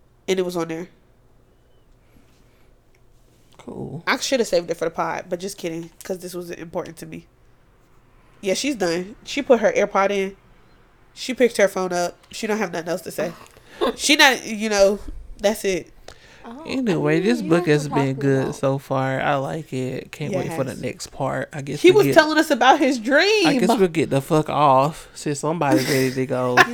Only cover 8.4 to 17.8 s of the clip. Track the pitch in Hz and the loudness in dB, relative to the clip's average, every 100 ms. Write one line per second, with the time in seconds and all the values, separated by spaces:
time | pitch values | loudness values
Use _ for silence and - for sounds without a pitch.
8.4 | 208 - 269 240 180 170 185 247 - 285 | -4 -2 -2 -2 -2 -2 -6 -14 -10 -4
9.4 | 277 233 208 - 202 196 196 202 190 196 | 2 4 4 2 2 2 2 0 -4 -8
10.4 | _ _ _ - _ _ _ - - 240 | _ _ _ -20 _ _ _ -12 -8 2
11.4 | 240 - 190 190 185 180 175 - _ - | 2 4 2 2 -2 -2 -2 -6 _ -8
12.4 | 214 214 185 175 165 170 - - 170 170 | -4 -2 -2 -4 -4 -6 -6 -6 -6 -8
13.4 | - - - - 254 - - 302 285 240 | -18 -20 -20 -4 -2 0 2 4 4 2
14.4 | - 220 220 202 196 208 - - - - | -4 -6 -2 4 4 2 -4 -12 -14 -2
15.4 | 202 220 196 180 - - - - - - | -2 0 -2 -4 -6 -16 -20 -20 -20 -20
16.4 | - 247 330 262 240 156 147 165 190 240 | -18 -16 -8 -4 0 0 2 2 2 0
17.4 | 180 170 170 147 | 2 2 4 0